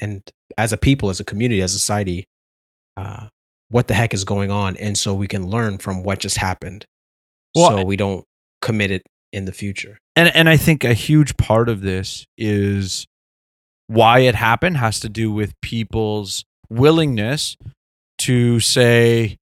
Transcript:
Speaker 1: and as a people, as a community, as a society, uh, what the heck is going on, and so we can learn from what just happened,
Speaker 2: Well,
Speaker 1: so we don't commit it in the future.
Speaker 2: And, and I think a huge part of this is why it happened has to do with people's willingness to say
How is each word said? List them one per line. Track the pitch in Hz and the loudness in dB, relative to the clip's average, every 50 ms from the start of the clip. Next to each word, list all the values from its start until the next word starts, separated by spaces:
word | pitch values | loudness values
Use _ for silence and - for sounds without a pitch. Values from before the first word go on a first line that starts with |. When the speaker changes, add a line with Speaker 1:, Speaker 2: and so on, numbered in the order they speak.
Speaker 1:
and | 107 104 101 98 - - _ _ _ _ - | -8 -8 -8 -10 -14 -20 _ _ _ _ -4
as | - 110 110 110 | -2 -2 -2 0
a | |
people, | - - 139 139 143 - 98 | 0 2 2 2 2 0 -4
as | 90 - | -4 -4
a | 104 | -8
community, | - 104 101 120 123 117 95 | -8 -4 -2 -2 0 0 0
as | 92 92 95 | 0 -2 -2
a | 101 | -4
society, | - - 104 104 101 92 87 87 92 _ _ _ _ _ _ _ _ _ _ _ _ _ _ | -4 -2 -2 -2 -2 -4 -6 -8 -10 _ _ _ _ _ _ _ _ _ _ _ _ _ _
uh, | 98 98 101 - - 107 107 _ _ _ _ _ _ _ _ | -14 -14 -12 -14 -14 -18 -20 _ _ _ _ _ _ _ _
what | 113 120 123 | -2 -2 0
the | - 92 | 0 0
heck | 92 117 110 - | 0 0 -2 -2
is | 98 95 | -6 -4
going | - 104 101 98 98 | -4 -4 -4 -2 -2
on, | 101 101 101 95 92 | -2 -2 -4 -4 -6
and | - 107 104 101 | -6 -8 -6 -4
so | - - 104 98 | -4 -4 -4 -4
we | 98 101 | -4 -4
can | 95 - 101 90 | -6 -6 -8 -6
learn | 90 107 117 117 107 98 | -4 -4 -2 -2 -4 -4
from | 95 - 104 95 92 92 | -6 -8 -8 -8 -6 -4
what | 101 95 95 | -6 -6 -6
just | - 98 - | -6 -6 -4
happened, | - 98 95 92 - - - 85 104 - _ _ _ _ _ _ _ _ _ _ _ _ _ _ | -4 -2 -4 -4 -6 -10 -14 -16 -16 -20 _ _ _ _ _ _ _ _ _ _ _ _ _ _
Speaker 2:
Well, | 160 175 170 110 | 4 4 6 4
Speaker 1:
so | 98 95 | 2 0
we | 95 98 | -2 -2
don't | 98 104 98 98 87 - _ _ _ _ _ _ _ | -2 -2 -2 -4 -6 -10 _ _ _ _ _ _ _
commit | - - 110 107 101 98 | -6 -4 -2 -2 -2 -2
it | 98 92 - _ _ _ _ _ | -2 -6 -8 _ _ _ _ _
in | - 101 95 | -8 -8 -8
the | 95 - | -8 -10
future. | - 104 101 98 - - 98 107 _ _ _ _ | -8 -10 -10 -8 -10 -14 -16 -18 _ _ _ _
Speaker 2:
And, | 165 170 170 - | 4 4 6 4
and | 165 165 160 | 4 6 6
I | 160 | 6
think | 147 - 165 160 143 - | 6 4 4 2 2 2
a | 120 120 | 2 2
huge | - - - 151 151 147 127 - | 2 2 4 4 4 4 4 2
part | - - - 110 113 117 120 | -2 0 2 4 2 4 2
of | 113 98 | -2 -2
this | 98 95 92 92 98 - - - - _ _ | -4 -4 -4 -4 -6 -8 -10 -14 -16 _ _
is | - 113 107 104 101 101 101 101 98 98 92 - - - - _ _ _ _ _ _ _ _ _ _ _ _ _ _ _ | -6 -2 0 0 2 2 0 0 -2 -2 -4 -6 -10 -10 -14 _ _ _ _ _ _ _ _ _ _ _ _ _ _ _
why | - 110 113 110 113 123 131 | -2 2 4 6 6 6 6
it | 131 127 113 | 4 2 2
happened | 110 117 113 117 - - 185 175 | 2 2 0 0 2 0 -2 0
has | 139 120 113 104 - | 0 -2 -2 -2 -4
to | - 110 | -8 -10
do | 101 110 113 110 | -6 -4 -4 -4
with | 104 107 104 95 - _ | -2 -4 -6 -6 -8 _
people's | - - 120 113 110 - 113 113 110 107 107 107 101 92 - - - _ _ _ _ _ | -12 -8 -6 -8 -6 -4 -4 -4 -2 -2 -4 -4 -6 -8 -10 -12 -12 _ _ _ _ _
willingness | 110 117 135 151 160 165 160 143 123 107 104 113 143 156 - - - _ - - - _ _ _ _ _ _ _ _ - | -2 4 4 4 4 4 2 0 0 -2 -2 -2 -2 -4 -6 -8 -10 _ -18 -18 -18 _ _ _ _ _ _ _ _ -6
to | - - 127 120 120 120 120 117 | -2 0 2 2 4 2 2 2
say | 107 - - 123 123 120 120 117 117 117 117 117 113 101 - - | 0 0 4 4 6 6 6 6 6 4 4 2 0 -2 -6 -10